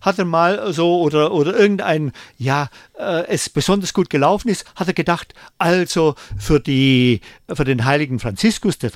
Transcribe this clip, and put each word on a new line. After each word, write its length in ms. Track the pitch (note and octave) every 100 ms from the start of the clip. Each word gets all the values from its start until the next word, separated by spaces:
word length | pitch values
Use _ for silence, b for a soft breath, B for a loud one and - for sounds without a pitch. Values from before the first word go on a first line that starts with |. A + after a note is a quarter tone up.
hat 180 | - G3
er 60 | F3+
mal 480 | E3 E3+ G3+ G#3+
so 260 | D#3 E3+ F3
oder, 320 | D#3+ D3+ D3+
oder 240 | D#3+ D3 A3
irgendein, 560 | G#3 G3 - D#3 D3 B B B
ja, 300 | B2 C#3+ C#3+ B B -
äh, 260 | - E3 -
es 200 | F#3 -
besonders 460 | - - G3+ F#3
gut 160 | - F3+
gelaufen 400 | D3 C#3+ G3+ A#3+
ist, 160 | F#3+ - -
hat 120 | F3+
er 60 |
gedacht, 400 | F3+ E3+ E3+ - - B -
also 560 | E3+ F3+ F3 F3 D#3+ C3+ B G2+
für 220 | - D3+
die, 600 | - C3 C3+ B2+ B2 A2+ B B -
für 160 | -
den 220 | C3+ B2+ A#2+
heiligen 340 | C#3+ D3 B2+
Franziskus, 600 | A#2+ G2 A3 - G#3 -
der 100 | A#2